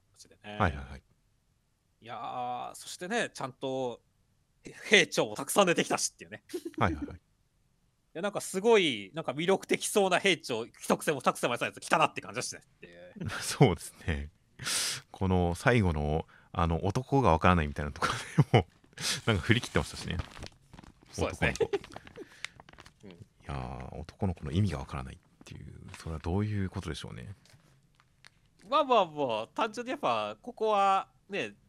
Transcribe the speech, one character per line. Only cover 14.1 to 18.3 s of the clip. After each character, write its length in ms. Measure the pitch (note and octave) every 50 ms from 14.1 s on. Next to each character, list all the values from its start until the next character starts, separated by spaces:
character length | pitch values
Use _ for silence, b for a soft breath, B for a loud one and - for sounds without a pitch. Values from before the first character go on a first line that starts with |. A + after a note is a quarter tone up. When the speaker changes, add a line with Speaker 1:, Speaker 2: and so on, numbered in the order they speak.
| D2+ C#2+ D2 - - _ _ _ _ B B B B B B B B B - _
Speaker 2:
こ 160 | - - G2 F#2
の 260 | F#2 F2+ F2 E2+ E2+
最 260 | - - B2+ B2 A#2
後 120 | G2 F2
の、 340 | D#2 D2+ D2 D2 D2+ E2 b b b b b b
あ 160 | - F#2 E2+
の、 180 | E2 E2 D#2 E2+
男 380 | G2+ - B2+ - - C#3 C#3
が 80 | B2 F2
わ 80 | D#2+ D#2+
か 100 | - F2+
ら 60 | F2+
な 80 | E2
い 60 | D2+ C#2+
み 60 | C#2+
た 80 | D#2
い 40 | D2
な 60 | D2
と 80 | - -
こ 80 | - -
ろ 340 | - - - -